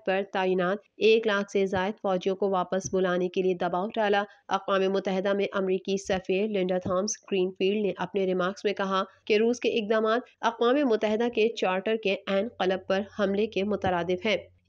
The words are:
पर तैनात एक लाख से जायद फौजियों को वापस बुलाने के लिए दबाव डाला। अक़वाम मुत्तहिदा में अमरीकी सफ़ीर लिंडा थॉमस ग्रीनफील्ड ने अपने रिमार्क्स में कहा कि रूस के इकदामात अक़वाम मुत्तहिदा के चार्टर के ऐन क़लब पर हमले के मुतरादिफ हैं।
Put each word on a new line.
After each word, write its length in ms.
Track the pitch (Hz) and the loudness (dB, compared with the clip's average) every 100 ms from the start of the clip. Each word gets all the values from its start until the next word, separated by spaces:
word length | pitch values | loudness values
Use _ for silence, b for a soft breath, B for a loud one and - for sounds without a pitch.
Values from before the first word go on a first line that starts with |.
| - | 0
पर 160 | 190 196 | -2 -2
तैनात 500 | 196 190 185 180 208 - - | -2 0 2 0 -2 -8 0
एक 220 | 208 220 220 | 4 4 4
लाख 240 | 202 202 | 0 0
से 160 | 202 190 | -2 0
जायद 260 | 190 190 208 | 0 -2 -4
फौजियों 320 | 202 185 196 | -2 -2 -2
को 160 | 190 196 | -2 0
वापस 400 | 190 180 190 - | 0 -2 -4 -2
बुलाने 360 | 185 185 180 180 | 0 0 0 0
के 140 | 190 | 0
लिए 120 | 185 180 | 0 0
दबाव 320 | 180 175 202 226 | -2 -2 -2 -2
डाला। 280 | 208 202 208 b - | 2 2 0 b -4
अक़वाम 340 | 190 196 190 190 | -4 0 2 2
मुत्तहिदा 420 | 196 196 190 202 | 0 0 0 0
में 140 | 202 202 | 0 0
अमरीकी 440 | 202 190 190 196 196 | -2 -2 -2 -2 -4
सफ़ीर 480 | - 185 - 190 220 | -2 -4 0 -2 0
लिंडा 280 | 202 185 185 185 | 0 0 0 0
थॉमस 300 | 185 208 - - | -2 -2 -6 -2
ग्रीनफील्ड 540 | 196 185 185 190 214 | 0 0 0 0 0
ने 120 | 202 175 | -2 -2
अपने 260 | 180 202 190 | -4 -2 0
रिमार्क्स 380 | 185 180 202 | 0 0 -2
में 100 | 208 | -4
कहा 300 | 202 196 190 208 b - | -2 0 -2 -2 b 0
कि 100 | 214 | 2
रूस 200 | 226 240 | 2 0
के 180 | 240 240 | -2 -2
इकदामात 520 | 208 220 220 233 - _ | 0 0 2 0 -2 _
अक़वाम 420 | 226 226 233 277 277 | -4 0 2 2 2
मुत्तहिदा 400 | 214 214 214 240 | 2 2 0 0
के 180 | 226 220 220 | 2 0 0
चार्टर 380 | 196 185 202 220 | -2 0 -2 -2
के 200 | 202 196 - | -2 -2 -2
ऐन 180 | 196 226 | -2 -2
क़लब 320 | - 185 190 - | -2 -2 -2 0
पर 180 | 196 202 - | -2 -2 -2
हमले 300 | 196 202 220 | 0 0 0
के 140 | 185 202 | -2 -2
मुतरादिफ 600 | 196 190 175 175 180 214 | 0 0 0 0 0 0
हैं। 120 | 185 - _ | -2 -4 _